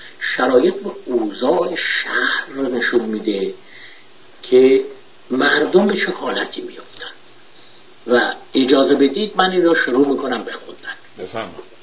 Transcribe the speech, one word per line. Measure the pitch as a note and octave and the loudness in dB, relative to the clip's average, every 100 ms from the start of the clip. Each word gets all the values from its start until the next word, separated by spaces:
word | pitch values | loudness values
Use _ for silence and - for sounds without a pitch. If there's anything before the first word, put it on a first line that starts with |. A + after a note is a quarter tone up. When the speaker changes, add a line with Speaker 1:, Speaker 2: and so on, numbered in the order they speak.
| - - | -20 -10
Speaker 1:
شرایط | - - B2+ B2 E3 | -6 -2 2 4 4
و | F#3 G3+ - - | 0 -6 -10 -4
اوضاع | A#2+ G#2+ - B2+ F3 - | -4 -2 -2 0 0 -2
شهر | - - - - - C#3 - - | -4 -4 -4 -4 -4 -2 -4 -6
رو | C3+ | -6
نشون | C3+ B2 A#2+ B2 | -4 -2 0 0
می‌ده | A2 G#2+ G#2 G2 F#2+ - - - - - - - - - | 0 -2 -2 -2 -4 -6 -16 -20 -20 -20 -20 -20 -20 -20
که | - B2+ C3 C3+ - - - - - | 2 6 8 6 2 -10 -20 -20 -6
مردم | B2+ C3+ D3 - F#3 G#3 | 0 2 2 4 4 4
به | G3+ | 2
چه | - | -2
حالتی | - - - - - | -4 -6 -6 -6 -8
می‌افتن. | - - - - - - - - - - - - - - - | -12 -14 -18 -18 -18 -18 -20 -20 -20 -20 -20 -20 -20 -14 0
و | B2 - - - | 2 2 -4 -4
اجازه | C3+ B2+ C#3 C3+ | 0 4 4 4
بدید | C3 C#3 G3 G#3 - | 4 4 2 -2 0
من | F#3 | 0
این | F#3 | 2
رو | E3+ | 4
شروع | D#3+ - B2+ C#3 | 2 2 2 2
می‌کنم | B2 B2+ A#2+ | 0 -4 -6
به | G2+ | -8
خوندن. | - - - - - - - | -12 -14 -16 -16 -16 -18 -16
Speaker 2:
بفرمایید. | F#2+ A2+ G2+ D#2+ - - | -12 -10 -10 -14 -20 -20